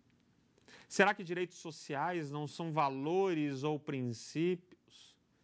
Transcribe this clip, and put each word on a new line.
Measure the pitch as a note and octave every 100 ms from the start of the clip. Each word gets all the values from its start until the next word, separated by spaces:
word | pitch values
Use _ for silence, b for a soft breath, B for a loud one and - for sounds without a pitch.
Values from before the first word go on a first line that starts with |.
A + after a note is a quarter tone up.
| _ _ _ _ _ _ B B B
Será | - G3
que | G#3
direitos | E3+ F3 F3+ -
sociais | E3+ D3+ - C#3+ E3 F3+ D3
não | D3 D3
são | - E3+
valores | D#3 C#3 C3+ C#3+ F#3 G3 D#3+ D3 C3+
ou | D3 D3+
princípios | - C#3 B2 A2+ - D3 F3 F3+ - - _ - - _ _ b